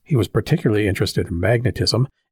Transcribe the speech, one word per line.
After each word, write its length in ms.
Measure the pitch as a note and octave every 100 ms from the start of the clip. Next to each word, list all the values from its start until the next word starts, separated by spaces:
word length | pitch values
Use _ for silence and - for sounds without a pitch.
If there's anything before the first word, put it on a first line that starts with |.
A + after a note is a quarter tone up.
He 120 | - C3+
was 120 | F#2+
particularly 600 | - - D3 B2+ G#2 G#2
interested 400 | - G#2 - F2+
in 120 | F2
magnetism, 680 | F#2+ A#2+ A#2+ - - - C3+ _ _